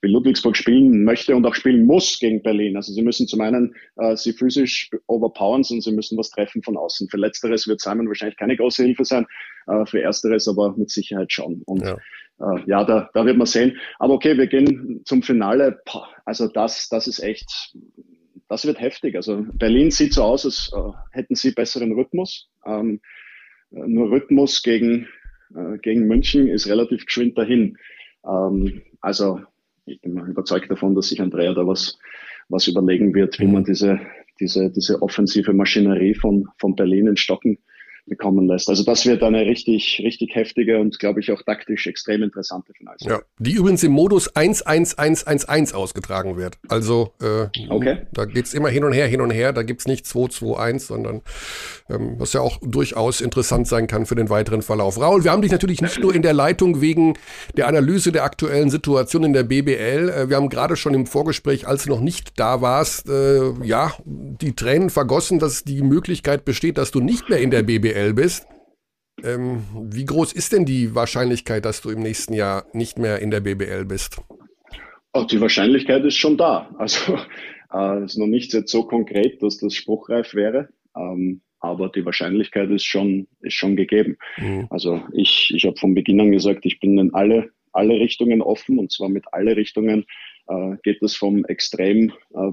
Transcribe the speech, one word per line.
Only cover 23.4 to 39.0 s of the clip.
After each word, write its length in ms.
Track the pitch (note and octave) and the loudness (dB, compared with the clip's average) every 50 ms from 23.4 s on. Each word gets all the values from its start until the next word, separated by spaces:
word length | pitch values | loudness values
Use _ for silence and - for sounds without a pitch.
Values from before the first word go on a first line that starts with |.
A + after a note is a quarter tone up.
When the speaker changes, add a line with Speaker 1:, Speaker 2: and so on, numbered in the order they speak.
| - - _ _ _ _ | -20 -20 _ _ _ _
Speaker 1:
äh, 160 | - - D2 | -16 -12 -6
nur 240 | - A#2 A2+ A#2 G#2 | -2 0 0 2 2
Rhythmus 540 | A2 C#3 C#3 - C#3+ C#3 C#3 C#3 - - - | 2 0 2 4 4 4 4 4 0 -2 0
gegen, 420 | A#2+ A#2 A2+ A#2 A#2 A#2+ A#2+ A#2+ - - - _ - - _ _ _ - | 0 2 2 2 2 0 0 -2 -8 -18 -20 _ -20 -20 _ _ _ -14
äh, 240 | E2 F2+ E2 G#2+ G#2 | -12 -10 -10 -10 -8
gegen 300 | - A2+ A2 A#2+ A2+ G#2+ | -4 -2 0 2 2 4
München 400 | A2 B2+ - - - C#3+ C#3 B2 | 4 4 2 4 4 4 4 4
ist 180 | E2+ G#2 - | 2 0 0
relativ 400 | G2+ G#2 A2+ A#2 A2+ B2+ A2 - | 0 2 2 2 0 -2 -6 -4
geschwind 320 | - - A#2+ B2 A#2+ A#2 - | -6 -2 0 0 0 0 0
dahin. 400 | A2+ G#2+ B2+ A#2+ A2 G2 - _ - - - - - - _ _ _ | 0 2 2 2 2 2 -2 _ -20 -20 -20 -20 -20 -20 _ _ _
Ähm, 560 | - F#2+ F#2 F#2+ F#2+ G2 G2 G2 G2 F#2+ - - _ _ _ | -4 -2 -2 0 0 0 0 0 -2 -4 -6 -14 _ _ _
also 380 | - - G2+ G2 G#2 G2 F#2 F#2 G2 _ _ _ _ _ _ _ _ | -6 -6 -2 0 0 -2 -2 -4 -10 _ _ _ _ _ _ _ _
ich 160 | - C#2 - | -18 -18 -14
bin 140 | _ F2 F2 | _ -10 -8
mal 140 | F2+ E2+ F#2 | -8 -8 -8
überzeugt 420 | F2+ F#2 F#2 - F#2 F#2 - - | -8 -6 -4 -2 -4 -4 -2 -4
davon, 240 | G2 - - G2 F#2+ | -6 -2 0 0 2
dass 140 | G2 F#2+ - | 2 0 -2
sich 120 | - - | -4 -2
Andrea 340 | F#2+ F#2 F2 F2+ F2 F2+ F#2 | -4 -4 0 0 0 0 0
da 120 | F2+ F2+ | 0 0
was, 320 | F2+ F#2 F2+ - - - _ _ - - - - - - - - _ | 0 0 -2 -4 -6 -8 _ _ -20 -20 -20 -18 -20 -20 -20 -12 _
was 200 | F2 F#2 F2+ - | -4 -2 0 0
überlegen 460 | F2 - F#2 F2+ F2+ - G#2 G2+ E2+ | 0 2 2 2 4 4 2 2 4
wird, 260 | G2 G2 F2+ - - | 4 2 2 0 0
wie 60 | G#2 | 2
Speaker 2:
Mhm. 60 | G2 G2+ | 4 4
Speaker 1:
man 120 | G2 F#2+ | 4 4
diese, 340 | G2+ F#2+ F2+ G2+ G2 G2 G2 - - - - - _ _ _ | 0 0 2 2 2 2 0 -2 -12 -20 -20 -20 _ _ _
diese, 320 | F#2+ F2+ - F#2+ F#2+ F#2+ | -6 -2 0 0 0 0
diese 320 | F#2 G2+ F#2 - G2+ - - | 0 -4 -2 0 0 0 0
offensive 500 | G2 - - G#2 G2 - G#2+ F#2+ - G2 | -2 0 0 0 2 2 0 2 2 2
Maschinerie 600 | G2 G2+ - - A2 G2+ G2 G2 F2+ F#2 G2 G#2+ | 2 2 2 2 2 4 4 4 4 4 2 2
von, 320 | - - A2 G2+ G2+ G2 - _ _ | 2 2 2 2 2 0 -2 _ _
von 180 | - G2 F#2+ | -2 -2 0
Berlin 320 | F#2+ G2 F#2 F#2+ G2 G#2 A2 | 2 2 2 4 4 4 4
in 80 | G2+ | 2
Stocken 420 | G2 - - F#2+ - - A2+ G#2+ - _ _ _ - - - - - _ | 2 0 -2 -2 0 0 -2 -2 -2 _ _ _ -20 -20 -20 -20 -20 _
bekommen 440 | - - - - G2+ F#2+ G2 F#2 F2+ | -14 -12 -4 -2 2 2 4 4 4
lässt. 200 | F2+ F#2 - - | 2 0 0 0
Also 140 | F#2+ F#2+ G2+ | 0 2 2
das 240 | - A#2 - | 2 2 2